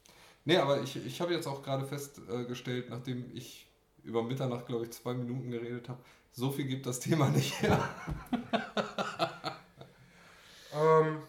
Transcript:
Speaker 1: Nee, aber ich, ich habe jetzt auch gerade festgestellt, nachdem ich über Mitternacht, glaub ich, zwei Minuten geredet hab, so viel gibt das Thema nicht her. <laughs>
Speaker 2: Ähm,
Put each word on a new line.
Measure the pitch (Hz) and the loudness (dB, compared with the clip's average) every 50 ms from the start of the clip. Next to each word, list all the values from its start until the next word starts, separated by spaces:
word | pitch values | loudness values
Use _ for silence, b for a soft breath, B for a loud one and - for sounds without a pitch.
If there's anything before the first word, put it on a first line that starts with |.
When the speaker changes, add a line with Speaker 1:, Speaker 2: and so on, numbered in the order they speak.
| B B B B B B B B _ | B B B B B B B B _
Speaker 1:
Nee, | 143 160 - | 4 6 6
aber | 139 139 143 120 127 | 6 6 4 2 2
ich, | - - - - | -2 -6 -6 -8
ich | 135 - - | -8 -4 -2
habe | 175 170 175 | -2 0 0
jetzt | 156 - | 0 -2
auch | 143 135 135 - | -4 -6 -6 -4
gerade | 139 135 135 135 | -2 -2 -2 -2
festgestellt, | - 143 - - - - - - 95 113 123 120 120 123 - - 127 123 123 123 - | -4 -6 -8 -8 -10 -12 -14 -8 -6 -4 -4 -4 -4 -6 -6 -4 -4 -4 -4 -4 -6
nachdem | 120 123 131 135 123 123 120 - - | -8 -8 -6 -6 -6 -6 -6 -8 -10
ich | - - - - - - - _ _ _ _ _ _ - | -12 -12 -14 -16 -18 -20 -20 _ _ _ _ _ _ -12
über | - 110 117 117 | -2 0 0 0
Mitternacht, | 120 131 135 135 127 120 120 - | 0 -2 -2 -2 -2 -2 -4 -4
glaub | - 123 117 117 | -4 -2 -2 -2
ich, | 113 - | -4 -8
zwei | - - 123 123 | -8 -6 -4 -4
Minuten | 127 123 120 123 135 127 123 | -2 -4 -4 -4 -4 -4 -4
geredet | 120 117 117 117 123 123 120 - | -6 -6 -6 -6 -6 -8 -8 -8
hab, | 127 - B B B B B B _ | -12 -12 B B B B B B _
so | 117 123 139 | -2 -2 -2
viel | 139 143 147 | 0 -2 -2
gibt | 127 131 131 - | -2 -2 -2 -2
das | 131 123 - | -4 -4 -2
Thema | - 131 135 135 139 135 | 2 2 4 4 4 6
nicht | - 139 131 - - - - | 4 4 2 2 0 0 4
her. | - - - - - - - - - - - - - | 4 4 4 4 0 -4 -6 -8 -6 -6 -8 -4 -4
<laughs> | 247 233 - - - 220 - - - 214 208 - - - - - - - 165 - - - - 147 - - - - _ - - - B B B B B B B B B B B B B B B B 139 | -4 -4 -2 0 -2 -2 -2 -2 -2 -2 -2 -2 -2 -4 -4 -4 -2 -2 -2 -2 -2 -6 -8 -8 -8 -8 -14 -20 _ -20 -20 -20 B B B B B B B B B B B B B B B B 0
Speaker 2:
Ähm, | 151 156 160 160 160 156 156 156 151 - | 4 6 8 10 10 8 6 2 -2 -6